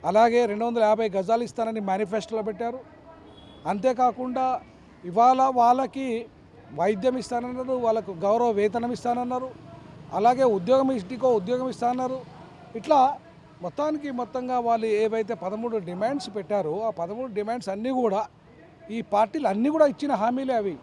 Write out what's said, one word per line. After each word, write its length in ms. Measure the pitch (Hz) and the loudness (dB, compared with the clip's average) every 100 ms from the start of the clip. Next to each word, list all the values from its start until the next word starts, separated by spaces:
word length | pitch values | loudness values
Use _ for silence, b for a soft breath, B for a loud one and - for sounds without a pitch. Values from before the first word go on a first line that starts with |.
| 156 | 2
అలాగే 380 | 196 233 240 240 | 4 6 4 2
రెండు 140 | 208 | 0
వందల 180 | 233 233 | -2 2
యాభై 260 | 214 214 226 | 4 4 0
గజాలు 340 | 190 185 233 | -2 0 -2
ఇస్తానని 380 | 233 - 226 220 | -2 -4 -4 -4
మేనిఫెస్టోలో 640 | 196 190 208 214 - 220 | -4 -2 -2 -4 -4 -6
పెట్టారు. 360 | 214 190 233 254 240 - - - - - - - 156 | -6 -6 -8 -8 -16 -20 -20 -20 -20 -20 -20 -12 -6
అంతేకాకుండా 920 | 202 254 240 254 240 254 247 262 254 - - - - | 0 0 2 0 0 -6 -2 -2 -2 -8 -20 -20 -16
ఇవాళ 380 | 175 175 240 262 | -4 4 6 6
వాళ్ళకి 840 | 262 254 233 254 262 269 262 233 240 - - - - | 4 4 4 4 0 -4 -4 -4 -6 -18 -20 -20 -16
వైద్యం 420 | 147 180 208 254 254 | -2 0 2 0 -2
ఇస్తానన్నారు, 540 | - 240 247 247 254 | -4 -6 -6 -8 -4
వాళ్ళకు 400 | 254 233 220 202 | -2 0 0 -2
గౌరవ 380 | 175 196 226 240 | -4 0 2 2
వేతనం 420 | 202 208 220 240 | 2 0 0 -4
ఇస్తానన్నారు, 580 | 247 247 240 247 254 254 - - - - - - | -4 -4 -4 -2 -6 -6 -14 -20 -20 -20 -20 -8
అలాగే 320 | 170 220 254 | 2 4 6
ఉద్యోగం, 480 | 262 202 175 262 269 | 4 2 2 4 4
ఇంటికో 360 | 262 185 254 254 226 | 0 -6 -2 2 2
ఉద్యోగం 280 | 185 247 254 | 0 -4 -4
ఇస్తానన్నారు. 520 | 226 240 254 254 262 254 - - - - 226 | -2 -2 -2 -4 -6 -12 -20 -20 -20 -14 -12
ఇట్లా 420 | 202 302 262 - - - - - | 2 4 4 2 -12 -20 -20 -12
మొత్తానికి 480 | 175 - 302 311 285 | -10 -4 -4 -2 -6
మొత్తంగా 480 | 247 240 262 254 254 | -6 -6 -6 -2 -2
వాళ్ళు 280 | 233 233 220 | 2 0 2
ఏవైతే 480 | 208 220 226 214 | 2 2 0 -4
పదమూడు 420 | 226 185 214 240 226 | -4 -6 -6 -4 -4
డిమాండ్స్ 540 | 175 180 220 277 247 208 | -6 -2 -2 -2 -6 -10
పెట్టారో 380 | 190 208 160 170 220 | -2 -2 0 -2 -4
ఆ 40 | |
పదమూడు 400 | 208 170 214 262 | -4 -6 -6 -6
డిమాండ్స్ 360 | 202 208 240 196 | -4 -4 -4 -4
అన్నీ 220 | 196 233 | -4 -2
కూడా 360 | 254 233 190 220 _ - - - - - | 0 2 0 -4 _ -20 -20 -20 -20 -12
ఈ 100 | 220 | -10
పార్టీలు 460 | - 202 220 320 247 | -2 2 2 0 -2
అన్నీ 200 | 196 254 | 0 0
కూడా 180 | 311 294 | 4 4
ఇచ్చిన 280 | 190 285 | 4 -2
హామీలే 400 | 233 220 247 262 | 0 0 -2 -2
అవి. 220 | 247 202 143 | -2 -2 -6